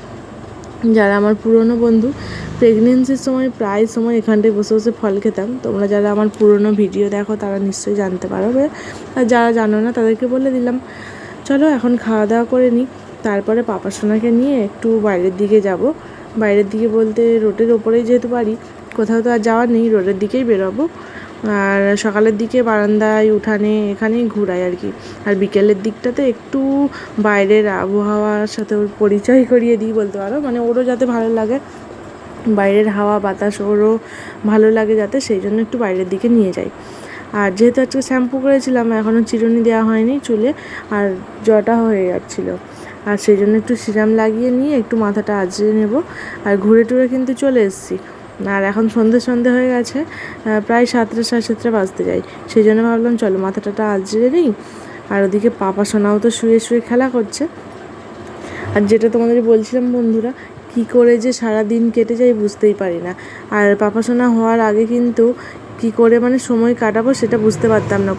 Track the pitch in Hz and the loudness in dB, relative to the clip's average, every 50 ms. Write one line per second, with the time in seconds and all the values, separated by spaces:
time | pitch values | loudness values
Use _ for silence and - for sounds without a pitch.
0 | - - - - - - - - - - - - - - - - - 226 220 220 | -16 -16 -16 -18 -18 -18 -18 -18 -18 -18 -18 -18 -16 -16 -8 -2 0 2 4 4
1 | 202 196 202 202 208 208 220 208 - 226 226 226 226 226 240 226 233 233 226 226 | 4 4 4 4 2 2 2 0 2 4 4 4 4 4 2 2 2 4 4 4
2 | 220 262 285 - - - - - - - - - 240 226 220 214 226 247 254 254 | 2 0 -2 -6 -10 -12 -10 -10 -10 -10 -2 2 4 4 6 6 4 4 4 4
3 | 254 254 269 262 - 269 262 262 262 262 247 - 220 196 202 208 226 220 - 233 | 2 2 0 -2 -2 -2 0 0 0 -2 -2 -2 -2 0 2 2 0 0 0 -2
4 | 226 233 233 226 214 214 220 214 208 226 208 208 208 - 220 220 214 233 214 - | 0 0 0 0 2 2 2 4 4 2 2 0 0 0 0 2 2 0 -2 -2
5 | - 208 190 202 202 220 - 196 196 226 254 254 - - 214 196 202 196 208 208 | -2 -2 -2 0 -2 -2 -2 -2 -4 -6 -6 -6 -4 -4 -2 -2 0 0 0 2
6 | 202 208 202 208 214 214 208 - 214 208 208 202 208 214 208 208 208 180 190 196 | 2 2 2 2 0 0 0 2 4 4 6 4 4 2 2 2 0 0 0 0
7 | 202 202 202 202 202 208 214 208 214 202 196 196 196 196 190 - - 202 208 202 | -2 0 -2 -4 -4 -4 -4 -4 -4 -4 -4 -2 -2 -4 -4 -4 -4 -4 -2 -2
8 | 196 185 185 180 - 185 196 185 196 226 247 262 285 311 - - - - - - | -2 -2 -4 -4 -6 -4 -4 -2 -2 0 2 0 0 0 -2 -8 -14 -14 -14 -14
9 | - - - 262 254 220 247 240 233 233 226 233 220 214 214 214 220 240 233 247 | -16 -8 -4 -2 0 2 4 4 4 2 2 2 0 2 0 0 0 -2 0 0
10 | 226 220 226 214 262 240 254 262 269 269 254 254 240 240 247 254 - - - - | 0 0 0 0 -2 -2 0 0 0 0 0 0 -2 -2 -2 -4 -6 -10 -14 -16
11 | - - - - - - - - - - 277 277 294 311 285 240 226 247 247 233 | -16 -16 -16 -16 -18 -18 -18 -10 -4 -2 0 2 4 2 2 2 2 0 0 0
12 | - 220 226 214 208 202 226 233 233 226 254 254 254 247 233 240 262 254 - - | 0 0 0 2 2 2 2 0 0 2 2 2 4 4 2 2 0 -2 -6 -12
13 | - - - - - 220 202 202 202 220 220 233 240 233 202 185 - 202 - - | -18 -18 -12 -8 -4 -2 -2 -2 0 0 0 0 0 -2 -4 -6 -6 -8 -6 -4
14 | 214 208 214 220 220 240 233 233 254 285 285 247 202 202 202 - - 226 226 220 | -2 0 0 0 0 2 2 2 2 2 0 0 -2 -2 -4 -4 -2 0 0 2
15 | 208 214 196 175 180 190 180 185 208 196 214 214 190 196 185 170 202 277 320 - | 2 0 0 0 0 -2 0 -2 0 2 4 4 4 2 0 0 0 -2 -2 -4
16 | - - - - - - - 226 214 208 202 208 208 196 214 214 233 220 214 226 | -10 -18 -20 -20 -20 -10 -4 -2 0 2 2 2 2 0 0 -2 0 0 2 2
17 | 226 214 214 233 233 233 233 226 214 214 196 202 226 233 233 220 214 226 226 240 | 0 0 2 2 2 2 2 2 2 0 0 0 2 2 2 2 2 0 0 2
18 | 233 226 247 240 240 233 240 240 226 214 220 - - - - - - - - - | 2 2 2 0 0 -2 -2 -2 -2 -2 -4 -6 -8 -14 -20 -20 -20 -8 -4 -4
19 | 220 202 226 226 220 240 240 233 208 233 226 233 247 233 233 226 233 226 220 202 | -2 0 0 0 2 2 0 0 2 2 2 2 2 2 2 2 2 2 2 2
20 | 180 190 202 185 208 202 - 262 262 233 214 190 190 185 196 240 311 339 - - | 2 0 -2 -2 -2 -2 -2 0 0 2 2 2 0 -2 -2 -2 -4 -4 -6 -10
21 | - - - - - - - - - 214 208 202 196 196 196 196 196 202 202 202 | -18 -18 -18 -18 -18 -18 -12 -8 -4 -2 0 0 0 2 2 2 2 2 2 0
22 | - 220 196 208 220 226 214 202 233 220 240 254 240 226 220 208 208 208 214 214 | 0 -2 0 2 2 2 2 0 -2 -2 0 0 2 2 2 2 2 2 2 2
23 | 220 214 214 214 214 214 214 202 202 220 214 202 208 214 214 214 208 202 202 196 | 2 2 2 2 2 2 2 0 0 -2 -2 0 0 0 0 0 -2 -4 -4 -4
24 | 220 220 226 240 240 220 202 208 202 185 180 180 180 180 180 180 - 196 - - | -2 -2 0 0 -2 -2 -2 -2 -2 -2 -2 -2 -2 -4 -4 -6 -8 -10 -10 -10
25 | - - - - - 208 202 185 202 202 - 196 202 214 208 190 202 226 220 - | -14 -16 -16 -8 -4 -2 0 0 0 0 2 2 4 4 2 2 -2 -4 -6 -4
26 | - 247 240 - 277 247 226 - - - - 269 269 269 277 277 285 269 - - | -6 -4 -2 0 0 0 -2 -4 -6 -6 -4 -2 -2 0 0 0 0 -2 -2 -8
27 | - - - 220 208 214 208 202 196 190 214 214 208 208 190 185 185 190 202 208 | -14 -8 -4 -2 0 2 2 2 4 4 4 4 4 2 0 -2 -2 -2 0 0
28 | 202 208 214 208 208 214 208 208 214 214 - - 214 - 214 208 208 202 208 - | 0 0 0 0 0 0 0 -2 -2 -4 -4 -6 -6 -2 -2 -2 -2 -2 -2 0
29 | 214 202 202 202 202 - 254 262 247 - 247 240 226 233 233 202 220 220 214 220 | 2 2 2 2 2 4 4 4 6 4 4 2 4 4 2 0 0 -2 -2 -2
30 | 208 196 190 196 196 202 247 302 294 262 240 240 233 233 233 254 254 247 247 233 | -2 -2 -4 -6 -6 -4 -4 -4 -4 -4 -2 -2 -2 0 0 0 0 0 0 0
31 | 262 247 233 233 226 226 233 226 220 214 254 277 - - - - - - - - | 0 0 0 0 0 0 0 0 0 0 -2 -4 -6 -10 -16 -18 -18 -18 -18 -18
32 | - - - - - - - - - 226 214 202 196 196 196 208 214 214 196 202 | -18 -18 -18 -18 -18 -18 -18 -6 -2 0 2 2 4 4 4 4 4 2 2 0
33 | 208 208 208 208 202 196 190 - 202 208 202 - 202 202 208 208 214 220 226 220 | 0 0 0 0 0 -2 -2 -2 -2 -2 -2 -2 -2 0 2 4 4 4 2 0
34 | - - - - - - - - - 214 214 220 220 220 220 220 220 208 220 214 | -2 -8 -16 -16 -16 -16 -10 -4 0 2 4 6 6 6 4 4 2 2 2 0
35 | 208 202 254 277 262 - 214 190 190 202 208 220 226 220 262 233 226 196 185 185 | 0 0 -2 -2 -2 -2 -2 -2 -2 -2 -2 -2 -2 -2 -2 -4 -2 -2 -2 -2
36 | 185 180 196 190 - 233 240 226 202 185 170 - 92 - - - - - - - | -2 -4 -2 -2 0 2 4 4 4 2 0 -4 -6 -8 -10 -14 -18 -18 -18 -18
37 | - - - - - - - 208 202 196 185 202 226 240 240 269 262 254 - 269 | -18 -16 -16 -18 -14 -8 -4 -2 0 0 2 4 4 4 4 2 0 0 0 -2
38 | 254 - 262 254 254 240 269 262 254 277 269 269 247 269 254 240 233 233 226 220 | -2 0 0 0 0 0 -2 0 2 2 2 2 2 0 0 0 2 0 0 0
39 | 214 220 226 233 226 226 - 220 226 226 226 233 226 233 226 226 220 220 226 220 | 0 2 2 2 2 0 0 0 2 2 2 4 4 2 2 2 2 2 2 2
40 | 220 240 277 285 - - 233 208 220 269 302 - - - - - - - 214 202 | 2 2 0 -2 -2 -2 0 0 0 0 -2 -4 -8 -14 -16 -16 -10 -6 -2 -2
41 | 202 196 185 185 202 - - - 214 220 220 208 202 226 233 233 226 226 214 196 | 0 -2 -2 -4 -10 -14 -16 -2 2 4 4 4 4 2 2 2 2 2 2 0
42 | 185 180 180 190 - - - - 185 190 180 180 - - - - - - - - | 0 0 -2 -4 -6 -8 -8 -6 -6 -6 -6 -8 -10 -16 -18 -18 -18 -18 -18 -10
43 | - 208 208 202 - - 208 190 202 208 214 220 208 - 240 220 - 220 202 214 | -4 -4 -4 0 2 2 4 4 4 2 2 2 0 -2 -4 -4 -4 -2 -2 0
44 | 214 214 220 220 220 220 214 226 247 254 247 254 269 302 294 247 214 - 240 226 | 2 2 2 2 2 0 0 0 0 0 0 0 0 0 0 0 0 0 -2 0
45 | 214 202 202 214 202 214 208 202 190 180 185 202 208 214 214 220 214 202 226 302 | 0 0 0 -2 -2 -2 -2 -2 -2 -2 -2 -2 0 0 2 2 0 0 0 -2
46 | 349 - - - - - - - - 202 202 196 196 208 226 226 226 214 254 254 | -4 -4 -10 -14 -14 -14 -12 -6 -2 -2 0 2 4 4 4 4 4 4 2 2
47 | 262 240 254 262 262 254 254 - 277 277 262 247 208 196 190 - - - 185 185 | 2 2 0 -2 -2 -2 -2 0 0 2 2 4 2 2 0 -6 -8 -10 -10 -10
48 | - - - - - - - - 196 196 196 196 196 196 202 220 220 226 - 240 | -10 -14 -20 -20 -20 -18 -12 -10 -6 -4 -2 0 0 0 0 0 0 0 2 2
49 | 220 220 233 240 233 254 247 240 240 254 247 254 254 254 247 247 233 - - 277 | 2 4 2 2 2 0 0 0 2 2 2 2 2 2 0 0 -2 -2 -4 -6
50 | 330 - - - - - - - - 220 214 214 208 - 233 233 247 240 - 240 | -6 -8 -10 -14 -14 -16 -14 -8 -4 -2 -2 0 0 0 2 2 2 2 2 0
51 | 226 214 233 226 226 - 247 233 214 - 226 220 - 226 226 208 190 185 - - | 0 0 -2 -4 -2 0 -2 -2 -2 -2 -4 -2 -2 0 0 0 0 -2 -2 -4
52 | 180 180 180 185 190 - - - - - - 226 208 214 214 220 226 233 233 226 | -4 -2 -2 -2 -4 -6 -12 -16 -16 0 2 4 6 6 4 4 2 2 2 2
53 | 233 240 240 220 226 202 190 190 190 196 190 214 - 208 202 220 220 214 202 190 | 2 0 0 0 0 0 0 0 -2 -4 -4 -4 -6 -6 -4 -2 -2 0 0 -2
54 | 190 196 208 220 240 254 285 359 330 247 208 - - - - - - - - - | -2 -2 0 2 2 2 2 2 2 2 0 -2 -8 -14 -18 -18 -18 -18 -18 -16
55 | - - 202 196 196 190 190 208 208 233 233 - 202 190 190 202 208 202 - 214 | -8 -4 0 0 2 2 2 2 0 0 0 0 -2 -2 -2 -2 -2 0 0 0
56 | 202 208 208 208 214 233 226 - 233 226 226 226 220 - 233 233 226 - 240 247 | 2 2 2 2 2 0 0 0 2 2 2 2 2 0 0 -2 0 0 0 0
57 | 262 262 247 247 214 208 - - 294 339 - - - - - - - - - - | 0 0 0 -2 -4 -4 -4 -6 -6 -6 -8 -12 -18 -18 -18 -18 -18 -18 -18 -18
58 | - - - - - - - - - - - - - - - 208 208 202 226 214 | -18 -18 -18 -16 -16 -16 -16 -16 -14 -14 -14 -12 -8 -2 0 0 2 4 4 4
59 | 220 226 226 233 233 233 240 240 220 226 226 220 214 - 247 254 247 247 247 247 | 4 2 2 2 2 2 2 2 4 4 4 4 2 0 -2 -2 -2 0 0 0
60 | 233 226 220 226 214 247 262 - - - - - - - - 240 220 - - 247 | 0 0 0 0 -2 -4 -6 -10 -14 -20 -20 -20 -20 -6 -4 -4 -4 2 4 4
61 | 240 240 240 233 220 254 240 - 233 226 214 220 220 208 233 233 233 233 220 233 | 6 6 4 4 2 -2 -2 -2 -2 -2 0 0 0 0 0 0 0 2 2 0
62 | 220 220 233 226 254 247 240 214 208 202 208 - 220 208 202 - 196 185 170 170 | 0 0 0 2 2 2 4 2 0 -2 0 2 2 2 2 2 -2 -4 -4 -4
63 | 175 175 185 - - - - - - - 214 208 202 202 202 202 214 208 208 226 | -6 -8 -10 -10 -14 -18 -18 -18 -10 -4 0 2 4 4 4 2 2 0 0 0
64 | 220 247 240 240 247 247 233 226 226 226 226 233 220 214 208 214 226 220 240 240 | 0 0 0 2 2 2 2 2 2 2 2 2 2 2 2 2 2 2 0 0
65 | 240 240 226 233 226 240 247 - - - - - - - - - 240 226 214 - | 0 0 2 2 2 2 2 -2 -8 -16 -18 -18 -18 -18 -10 -6 -4 -2 2 2
66 | 233 226 233 240 240 247 262 262 - - 240 226 233 240 240 - 233 214 208 226 | 4 4 4 4 4 2 0 0 0 0 0 2 2 2 2 0 0 0 0 0
67 | 226 262 269 - 240 202 180 220 214 220 - - - 220 220 208 - - 202 196 | 2 0 0 0 0 0 0 2 2 0 2 2 2 2 2 2 2 0 0 0
68 | 196 196 190 | 0 0 -2